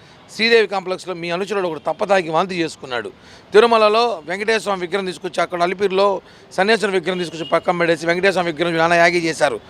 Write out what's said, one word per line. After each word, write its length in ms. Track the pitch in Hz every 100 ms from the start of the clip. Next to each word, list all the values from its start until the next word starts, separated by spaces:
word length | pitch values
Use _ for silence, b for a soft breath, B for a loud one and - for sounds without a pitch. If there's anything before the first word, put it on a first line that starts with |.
| B B -
శ్రీదేవి 320 | - 226 233 202
కాంప్లెక్స్లో 480 | 196 180 185 175
మీ 160 | 180 170
అనుచరుడు 380 | 170 196 202 185
ఒకడు 100 | 151
తప్ప 260 | 165 156
తాగి 260 | 202 196 160
వాంతి 240 | 160 185
చేసుకున్నాడు. 580 | 180 160 - 139 120 101 - B B B
తిరుమలలో 720 | 196 233 226 214 220 240 185 147
వెంకటేశ్వర 320 | 190 214 220
స్వామి 220 | 175 190
విగ్రహం 260 | 180 196 185
తీసుకొచ్చి, 360 | 160 185 180
అక్కడ 200 | 170 175
అలిపిరిలో 580 | 175 190 202 185 202 185 - B B
సన్నేశ్వర 380 | - 196 220 202
విగ్రహం 280 | 190 160 185
తీసుకొచ్చి 260 | 165 160
పక్కన 340 | 156 170 190 175
పడేసి 280 | 170 160 165
వెంకటేశ్వర 260 | 175 196
స్వామి 200 | 180 170
విగ్రహం 260 | 151 175 165
నానా 180 | 165 170
యాగి 280 | 170 175
చేశారు. 360 | 165 151 147 110 -